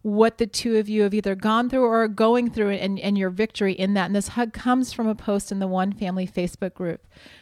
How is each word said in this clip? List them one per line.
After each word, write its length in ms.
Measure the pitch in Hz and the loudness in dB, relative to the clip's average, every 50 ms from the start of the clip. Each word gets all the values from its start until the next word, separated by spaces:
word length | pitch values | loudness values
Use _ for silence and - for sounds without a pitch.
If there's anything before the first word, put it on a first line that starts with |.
what 360 | - 214 202 214 220 226 - | -6 0 4 4 4 4 4
the 100 | - 233 | 0 -4
two 300 | 208 - - - 233 226 | -4 -4 -4 -2 0 2
of 100 | 214 208 | 2 0
you 140 | 208 214 214 | 2 2 2
have 120 | 202 196 208 | 2 2 2
either 220 | 214 196 196 190 | 0 0 0 -2
gone 340 | 190 220 214 220 233 247 247 | 0 0 0 2 2 0 0
through 140 | 262 262 254 | 2 2 2
or 200 | 226 226 226 226 | 4 4 4 2
are 40 | |
going 420 | 214 202 202 220 226 240 247 240 233 | 2 2 2 4 4 4 4 2 0
through 200 | - 226 208 202 | 0 0 0 0
and, 280 | 202 185 190 196 196 | 0 -2 -2 -2 -4
and 200 | 190 - 202 202 | -2 -2 0 0
your 120 | 196 190 185 | 0 0 0
victory 440 | 180 196 220 214 - - 208 190 180 | 0 -2 -2 -2 -2 0 0 0 0
in 200 | - 190 196 202 | 0 0 0 2
that. 100 | 196 175 | 0 0
And 100 | 175 196 | 0 0
this 140 | 202 196 - | -2 -2 -2
hug 240 | - 240 240 226 - | -2 -2 -2 -2 -4
comes 400 | - - 247 254 262 254 - - | -4 0 2 2 2 0 -2 -4
from 120 | - 226 | -2 -2
a 100 | 220 214 | -2 -2
post 360 | - - 214 202 202 - - | -2 -2 -2 -2 -2 -2 -4
in 80 | 202 196 | -4 -4
the 80 | 196 | -2
One 240 | 185 185 185 185 202 | -2 0 0 0 -2
Family 340 | 196 - 202 180 185 185 185 | -2 -4 -4 -4 -4 -4 -4
Facebook 480 | 180 - 180 175 175 - - 196 185 - | -4 -4 -4 -4 -4 -4 -6 -8 -8 -6
group 320 | - 185 170 165 - _ _ _ - - - - - | -6 -6 -6 -6 -8 _ _ _ -20 -20 -20 -20 -20